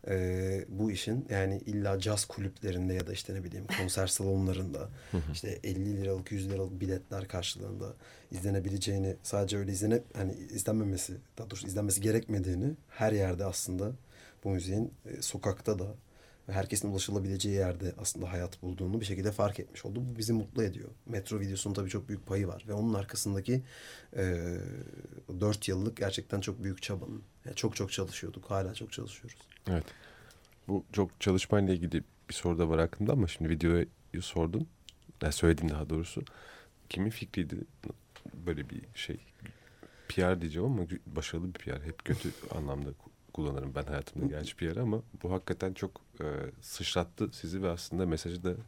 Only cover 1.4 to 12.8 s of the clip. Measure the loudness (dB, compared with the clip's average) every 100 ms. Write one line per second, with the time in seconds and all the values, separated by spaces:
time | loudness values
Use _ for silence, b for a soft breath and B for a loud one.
1.4 | 2 0 0 0 2 2 2 0 0 -2
2.4 | -4 -2 -2 0 2 2 0 -4 -4 -6
3.4 | -6 -8 -4 -2 0 2 2 4 4 4
4.4 | 4 2 0 -4 -6 B B 0 0 -4
5.4 | -4 -4 -2 0 0 0 0 0 -2 -2
6.4 | 0 0 -2 -2 0 0 -2 -6 -4 -2
7.4 | -2 -4 -6 -6 -8 -10 B B B -4
8.4 | 2 2 2 0 0 2 2 0 0 2
9.4 | 2 2 0 2 4 4 2 -4 -2 -2
10.4 | -6 -2 2 2 2 0 -2 -8 -12 -12
11.4 | -10 -8 -2 0 2 4 6 4 4 0
12.4 | 2 2 2 -2